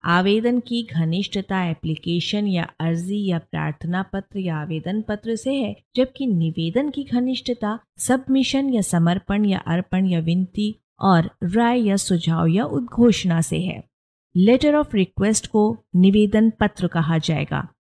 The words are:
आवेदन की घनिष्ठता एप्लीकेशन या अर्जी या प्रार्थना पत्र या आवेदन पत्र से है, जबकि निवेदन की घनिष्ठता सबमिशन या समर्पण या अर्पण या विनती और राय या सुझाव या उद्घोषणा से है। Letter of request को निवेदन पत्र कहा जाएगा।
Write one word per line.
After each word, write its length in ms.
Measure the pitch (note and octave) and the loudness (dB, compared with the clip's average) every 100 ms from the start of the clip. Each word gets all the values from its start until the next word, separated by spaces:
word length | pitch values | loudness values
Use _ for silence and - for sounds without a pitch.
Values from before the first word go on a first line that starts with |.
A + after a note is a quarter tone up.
आवेदन 560 | - F3 F#3+ G#3+ A#3 B3 | 0 0 2 2 2 -2
की 280 | A#3+ A#3 A3+ | -2 -6 -4
घनिष्ठता 720 | D#3+ D#3+ E3+ G3+ G3+ F#3+ F#3+ | -2 0 -2 -4 -6 -4 -4
एप्लीकेशन 800 | F3+ D#3+ D#3 D#3 - E3+ D#3+ G#3 G#3 | -4 -4 -6 -6 -4 -4 -2 -4 -2
या 180 | F3+ E3 _ | -2 -4 _
अर्जी 500 | E3 E3 F3+ G#3 G3 | -4 -4 -4 -4 -2
या 80 | E3+ | -4
प्रार्थना 640 | - D#3+ D3+ D3 E3 F3+ | -4 -6 -6 -6 -6 -6
पत्र 360 | F#3+ G3 - G3+ | -4 -8 -8 -8
या 180 | F#3 D#3 | -6 -6
आवेदन 460 | D3+ D#3+ E3 G#3 | -6 -8 -4 -6
पत्र 340 | G#3+ G#3 A3 A3+ | -6 -8 -6 -6
से 180 | C4 | -4
है, 220 | C#4 G#3 G3+ _ - | -4 -4 -8 _ -4
जबकि 300 | C4 - C4+ | -4 -2 -2
निवेदन 640 | F3+ E3 E3 E3 G#3+ D4 | 0 0 -2 -2 -2 -2
की 140 | C#4 | -6
घनिष्ठता 760 | C#4 A#3+ B3+ B3+ - A#3+ G#3 A3+ _ _ | -4 -2 -2 -4 -6 -4 -4 -6 _ _
सबमिशन 760 | - B3+ C4 C4+ C4 C4+ C#4 | 0 0 2 0 2 0 0
या 60 | A#3+ | 0
समर्पण 640 | F#3 F3 E3 F#3 - G3+ | 2 2 2 0 -2 0
या 140 | G#3 F#3 | 0 0
अर्पण 480 | - F#3+ F#3 F#3 F#3+ | -2 -4 -2 0 0
या 140 | E3+ | 0
विनती 600 | E3 F3 F#3 - G#3 A3 _ _ | 0 0 -2 -2 -4 -6 _ _
और 300 | G3 F3 E3 _ | 4 4 2 _
राय 380 | F3 G#3 A#3 B3 | -2 2 2 2
या 160 | G#3+ G3 | 2 0
सुझाव 500 | - F3 E3 E3 E3 | 0 0 0 0 2
या 180 | F3 | 2
उद्घोषणा 760 | C#4+ D#4+ A#3+ - A#3+ - F#3 E3 | 0 -4 -4 4 4 4 2 0
से 200 | D#3+ D#3+ | 0 -2
है। 240 | F#3 - - _ _ _ _ F3 | -4 -6 -12 _ _ _ _ 2
Letter 360 | G3 B3+ D4+ | 4 6 4
of 200 | D4 D4 | 2 2
request 520 | G#3+ F#3 - G3 A3 - | 0 0 0 0 0 0
को 300 | G#3+ G#3+ A#3 _ F3+ | 2 2 0 _ 4
निवेदन 540 | F#3+ G#3 G#3 G#3+ A3 | 6 6 4 4 2
पत्र 380 | A3 G#3 - F3+ | 2 -2 -2 -4
कहा 300 | E3+ D#3 E3 | -2 0 0
जाएगा। 500 | D#3 D3+ D3 C#3+ - _ | 0 -2 -2 -6 -8 _